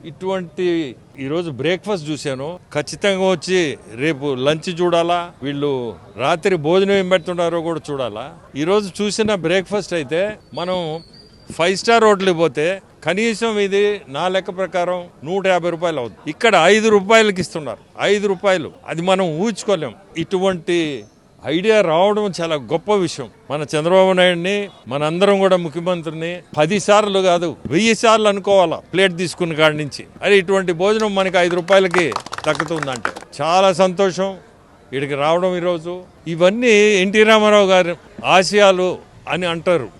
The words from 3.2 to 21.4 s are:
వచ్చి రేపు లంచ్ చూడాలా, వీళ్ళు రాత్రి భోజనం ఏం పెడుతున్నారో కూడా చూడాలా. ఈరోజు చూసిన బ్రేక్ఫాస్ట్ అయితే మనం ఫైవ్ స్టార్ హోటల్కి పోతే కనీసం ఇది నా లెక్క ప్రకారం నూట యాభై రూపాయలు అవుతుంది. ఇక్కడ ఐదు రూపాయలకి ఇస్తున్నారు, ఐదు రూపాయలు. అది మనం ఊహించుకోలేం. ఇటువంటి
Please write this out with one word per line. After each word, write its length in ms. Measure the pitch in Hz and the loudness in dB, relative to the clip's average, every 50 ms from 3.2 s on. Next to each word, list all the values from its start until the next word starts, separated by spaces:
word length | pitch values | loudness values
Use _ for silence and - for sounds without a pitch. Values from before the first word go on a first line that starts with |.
| 190 185 185 | 0 0 0
వచ్చి 260 | 156 - - 185 185 170 143 117 - - 95 107 117 139 | -2 -2 -2 0 0 0 0 -4 -8 -14 -18 -8 -4 -2
రేపు 240 | 160 160 131 139 147 131 123 127 | -2 -2 -2 -4 -4 -4 0 0
లంచ్ 240 | 143 156 160 151 190 175 160 | 0 0 0 -4 -8 -4 -2
చూడాలా, 380 | 180 175 170 170 170 170 175 175 170 175 - - 123 | 0 2 2 2 2 0 0 -2 -4 -8 -12 -10 -8
వీళ్ళు 260 | 139 143 143 143 147 139 127 120 113 95 80 - - - 101 120 | -8 -6 -4 -4 -2 -2 -4 -6 -8 -12 -14 -20 -20 -10 -4 -2
రాత్రి 340 | 147 175 165 - 202 185 165 139 | -2 -2 0 0 -2 -2 0 0
భోజనం 300 | 151 175 190 196 196 202 196 | 2 2 2 2 2 2 0
ఏం 60 | 190 180 190 | 2 2 0
పెడుతున్నారో 460 | 185 - 180 180 175 175 170 170 170 160 | 0 0 -4 -4 -2 -2 -2 -2 -2 -4
కూడా 140 | 170 165 156 - - | -4 -6 -6 -6 -8
చూడాలా. 360 | 143 135 127 113 101 107 123 147 170 160 - - - 127 | -6 -6 -6 -6 -6 -10 -12 -12 -16 -20 -20 -14 -6 -4
ఈరోజు 260 | 151 170 196 214 208 190 - - | -2 0 0 0 0 -4 -6 -4
చూసిన 360 | 202 208 190 - 220 208 214 185 156 | -4 -4 -2 -2 -2 -2 -2 -2 0
బ్రేక్ఫాస్ట్ 500 | 160 175 190 180 - 196 208 175 - 180 170 | 0 0 0 -2 -2 -6 -6 -4 -4 -6 -6
అయితే 220 | 147 123 156 170 190 208 214 - - _ - 143 | -6 -4 -2 -2 -2 -2 -6 -12 -18 _ -10 -8
మనం 180 | 170 180 185 180 175 156 156 170 - - - - - - - - - - - | -6 -4 -4 -4 -4 -6 -8 -10 -12 -18 -20 -20 -20 -20 -20 -20 -20 -18 -4
ఫైవ్ 180 | - 160 180 196 180 | -2 0 0 0 0
స్టార్ 240 | - 233 233 233 220 220 | 2 2 4 6 6 6
హోటల్కి 280 | 208 185 190 190 180 160 165 | 4 4 2 0 2 2 0
పోతే 240 | 160 123 151 147 170 190 190 - - - _ - | 0 0 -2 -2 -2 -4 -6 -10 -20 -20 _ -4
కనీసం 440 | 151 175 196 226 233 220 185 226 226 214 208 202 | -4 -2 0 -2 -2 -2 -2 -2 -2 -2 -2 -2
ఇది 160 | 196 190 202 208 208 208 190 143 123 135 | 0 0 0 0 0 -2 -4 -10 -10 -8
నా 80 | 143 170 185 185 | -4 -4 -2 -2
లెక్క 160 | 190 185 196 185 185 | -2 -4 -4 -6 -6
ప్రకారం 420 | 190 165 185 180 175 175 180 180 175 175 - - - | -6 -4 -2 -4 -2 -2 -4 -6 -8 -14 -18 -14 -10
నూట 180 | 147 180 196 185 185 185 | -6 -6 -2 0 2 0
యాభై 180 | 175 165 175 170 | 2 0 -2 -4
రూపాయలు 260 | 160 175 170 160 143 120 | -2 -4 -4 -2 -4 -6
అవుతుంది. 260 | 113 90 - - 147 156 | -8 -10 -12 -12 -12 -8
ఇక్కడ 200 | - - 226 196 175 156 180 208 | 0 2 2 4 6 6 6 4
ఐదు 120 | 220 214 226 214 | 6 4 4 2
రూపాయలకి 460 | 202 190 196 220 226 220 214 196 185 175 | 2 4 4 4 4 4 4 0 -2 -6
ఇస్తున్నారు, 380 | - - 170 151 127 104 - - _ _ 107 127 175 | -6 -6 -10 -8 -8 -10 -12 -14 _ _ -4 0 0
ఐదు 140 | 202 208 196 208 | 0 0 0 -2
రూపాయలు. 380 | 196 180 - 202 185 180 139 92 - - - - | -2 0 2 0 2 2 -2 -8 -12 -16 -12 -10
అది 100 | 151 160 170 185 | -8 -4 0 0
మనం 160 | 190 185 190 170 151 156 | 2 2 0 -2 -2 -2
ఊహించుకోలేం. 520 | 196 233 202 - - - 202 165 151 123 101 - - _ - 160 165 | -2 -4 -4 -4 -2 -2 -2 -2 -2 -10 -12 -16 -20 _ -8 -8 -6
ఇటువంటి 540 | - 202 180 185 196 190 175 160 - 175 170 165 151 139 113 104 107 _ _ _ _ _ _ | -4 -2 0 0 0 -2 -2 -4 -2 -2 -2 -2 -2 -6 -10 -12 -16 _ _ _ _ _ _